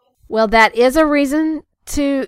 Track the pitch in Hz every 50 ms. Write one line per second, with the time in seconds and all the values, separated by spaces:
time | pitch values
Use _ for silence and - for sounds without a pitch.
0 | _ _ _ _ _ - - 220 220 202 226 226 220 214 - 226 247 262 254 320
1 | 311 294 294 285 285 262 285 311 311 320 320 294 - _ _ _ _ - - 294
2 | 285 277 277 269 -